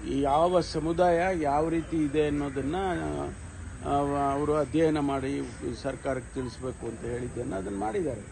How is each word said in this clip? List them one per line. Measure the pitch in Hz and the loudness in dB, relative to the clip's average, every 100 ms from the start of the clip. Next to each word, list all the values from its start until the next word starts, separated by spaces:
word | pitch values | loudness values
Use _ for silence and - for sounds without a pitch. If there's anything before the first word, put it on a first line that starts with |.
| 131 | -2
ಯಾವ | 135 139 143 170 180 | 0 4 4 6 4
ಸಮುದಾಯ | 160 160 151 165 180 170 180 185 | 2 -2 0 4 4 6 4 2
ಯಾವ | 147 143 160 | 2 2 2
ರೀತಿ | 165 156 160 | 0 0 0
ಇದೆ | 151 151 151 | 2 2 2
ಅನ್ನೋದನ್ನ, | 147 143 135 135 170 190 165 156 147 143 - - - - - 143 | 2 -2 -2 -2 -2 0 -2 -2 -4 -6 -8 -12 -12 -12 -8 0
ಆ, | 143 143 143 139 | 0 2 2 2
ಅವರು | 139 147 | 2 2
ಅಧ್ಯಯನ | 151 139 151 160 156 | 2 2 4 4 4
ಮಾಡಿ | 143 139 131 143 131 113 - 117 | 2 0 -2 -4 -4 -6 -6 -4
ಸರ್ಕಾರಕ್ಕೆ | 139 131 139 131 120 | -6 -4 -2 -4 -4
ತಿಳಿಸ್ಬೇಕು | 135 127 - 131 120 120 | -6 -6 -6 -8 -6 -8
ಅಂತ | 113 | -8
ಹೇಳಿದ್ದನ್ನು | 117 120 - 117 123 180 | -6 -6 -6 -6 -6 -4
ಅದನ್ನ | 190 202 | -4 -4
ಮಾಡಿದ್ದಾರೆ. | 214 208 160 113 101 | -2 -2 -2 -4 -8